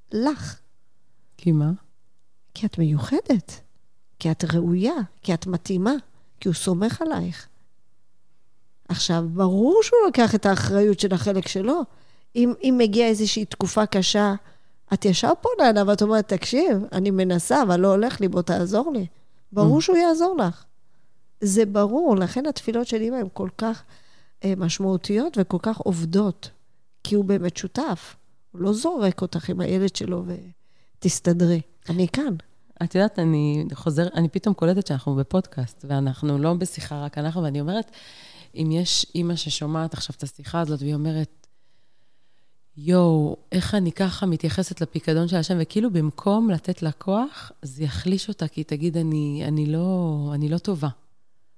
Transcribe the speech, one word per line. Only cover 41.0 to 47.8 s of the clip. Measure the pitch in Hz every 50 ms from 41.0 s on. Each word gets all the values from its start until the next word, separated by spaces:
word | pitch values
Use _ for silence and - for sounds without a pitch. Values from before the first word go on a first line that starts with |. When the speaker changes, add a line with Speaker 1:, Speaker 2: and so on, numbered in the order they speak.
| 151 160 156 156 156 - - - - - - - - - - - - - - - - - - - - - - - - - - - - - -
Speaker 2:
"יואו, | 147 147 170 180 180 175 170 160 156 151 151 - - - -
איך | - 185 - - -
אני | 202 185 170
ככה | - - 196 185 180 - 202
מתייחסת | 185 165 156 - 160 - - 180 - 185 -
לפיקדון | 165 - - 156 - 165 156 160 170 170
של | 185
השם?" | 170 160 - 185 170
וכאילו | 160 - - 208 226 247
במקום | 180 165 151 151 - - - 202 202 220 233 220
לתת | 180 156 - - 180 -
לה | 165 156
כוח, | - - - 190 196 220 247 294 - - - - - -
זה | - 139 131 143